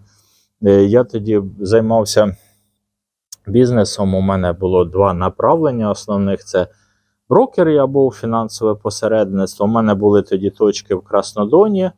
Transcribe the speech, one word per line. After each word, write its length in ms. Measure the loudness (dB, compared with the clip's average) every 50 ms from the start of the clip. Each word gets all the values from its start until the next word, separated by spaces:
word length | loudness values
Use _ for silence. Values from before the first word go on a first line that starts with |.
| _ _ _ _ _ _ _ _ _ _ _ _ 2
Е, 200 | 4 4 4 4
я 200 | 4 4 2 0
тоді 380 | 0 -4 -8 -4 -2 -2 -2 -2 -4 -8 -10
займався 760 | -2 0 2 2 2 2 0 0 -2 0 2 2 2 2 -2 -6 _ _ _ _ _ _ _ _ _ _ _ _ _ _ _ _ _ _ -20 -18 _ -2
бізнесом, 680 | 2 2 2 4 2 0 0 0 -2 -2 -2 -2 0
у 60 | 0
мене 320 | 0 0 0 0 -2 -2 -4
було 320 | -2 -2 0 0 0 0
два 280 | 0 0 0 2 2 0
направлення 760 | 0 -2 -4 -2 0 0 0 2 2 0 -2 -2 -2 -2 -4
основних. 520 | -4 -6 -6 -6 -4 -2 -2 -2 -4 -6 -6
Це 240 | -4 -2 -2 -2 -4 _ _ _ _ _ _ _ _ _ _ _ 0
брокер 400 | 2 2 2 2 0 0 0 2
я 180 | 2 2 0 0
був, 260 | 0 0 0 0 -2
фінансове 600 | -4 -6 -4 -4 -4 -4 -6 -6 -4 -2 -2 -2
посередництво. 920 | -4 -6 -8 -6 -4 -2 -2 0 0 0 0 -2 -2 -4 -4 -4 -4 -2
У 40 | -2
мене 240 | 0 0 0 0 0
були 280 | 2 2 2 2 2
тоді 280 | 2 0 -4 -4 -4 -4
точки 460 | -2 0 0 0 0 -2 -6 -6 -6
в 60 | -6
Краснодоні 920 | -4 -2 -2 -2 -2 -2 -4 -6 -2 2 2 2 2 2 0 -2 -4 -4 -6